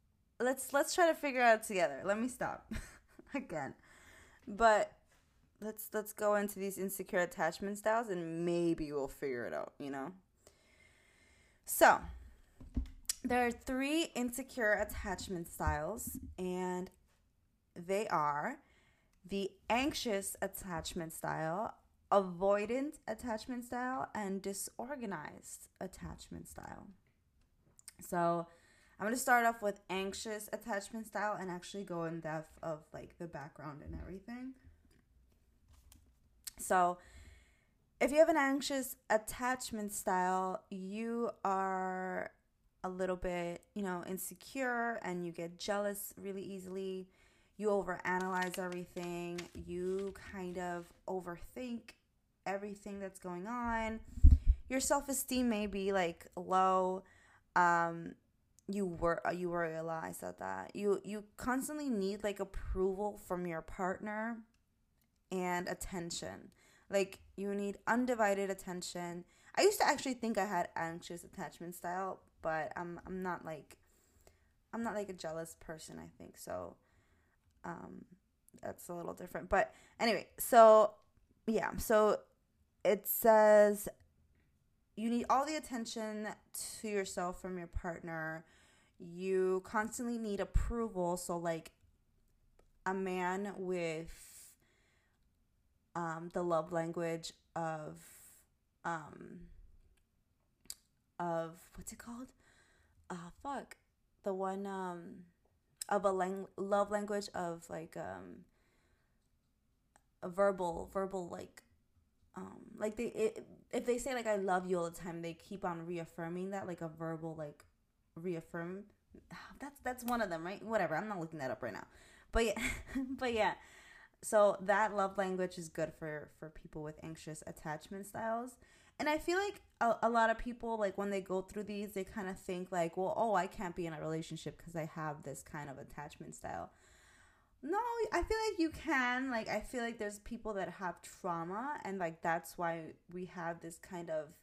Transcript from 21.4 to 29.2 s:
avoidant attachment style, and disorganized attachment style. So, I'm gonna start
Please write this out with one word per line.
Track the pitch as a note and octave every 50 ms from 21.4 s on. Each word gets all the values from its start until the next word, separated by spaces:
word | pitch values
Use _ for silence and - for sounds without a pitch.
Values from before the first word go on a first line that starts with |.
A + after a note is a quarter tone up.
| D#3+ D#3+ E3 G3 A3+ - - - _ _ _ _ _ -
avoidant | F#3+ G3+ G3 F#3 F3 E3+ G3 G3 G3+ G#3 G#3 G#3 A#3+ C4+ C#4 D4+ D#4 - -
attachment | - A3 A3 - B3 A3 A3+ - - B3 A#3+ A#3+
style, | A#3+ B3+ A#3+ B3 B3+ C4 C4 C4+ - -
and | G#3+ G#3 F#3+ F#3+ G3
disorganized | F#3 G3 G3+ - - - - - A3+ B3+ D4 C4+ A#3 G3+ F#3 D3+ D3 - - - - - - - - - _ -
attachment | F#3+ F3+ - - F3 D#3+ - - - - - - -
style. | - - - - - - - - G3+ F#3 _ _ _ _ _ _ _ _ _ _ _ _ _ _ _ _ _ - - - -
So, | E3+ - F#3+ F3 E3+ E3+ E3+ E3+ E3 - - - - - - - - - - -
I'm | F#3
gonna | G#3+ A#3+
start | B3+